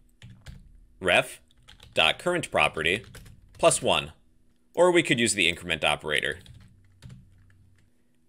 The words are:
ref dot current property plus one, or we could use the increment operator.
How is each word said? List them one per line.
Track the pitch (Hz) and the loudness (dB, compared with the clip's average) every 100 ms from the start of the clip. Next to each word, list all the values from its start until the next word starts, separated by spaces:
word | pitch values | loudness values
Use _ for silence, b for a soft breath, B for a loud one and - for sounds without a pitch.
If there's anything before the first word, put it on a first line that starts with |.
| _ _ - - - - - - - _ | _ _ -20 -20 -20 -20 -20 -20 -20 _
ref | 92 101 - - _ _ - - - | 0 2 0 -6 _ _ -20 -20 -6
dot | - 80 - | 0 0 0
current | 180 175 - | -2 -4 -2
property | 92 76 - 78 101 - - - - - - | 0 0 0 -2 -2 -6 -20 -20 -20 -20 0
plus | 170 - | 2 2
one, | 120 82 73 - _ _ _ _ _ | 0 0 -2 -12 _ _ _ _ _
or | - 180 | 2 4
we | 175 | 4
could | 156 135 | 2 2
use | 117 | 0
the | 98 85 | 2 0
increment | 85 87 78 | -2 -6 -2
operator. | 78 76 76 73 67 - - - - - - _ - - - - - _ _ _ _ _ _ _ | -2 -2 -2 -4 -4 -8 -14 -20 -20 -20 -20 _ -20 -20 -20 -20 -20 _ _ _ _ _ _ _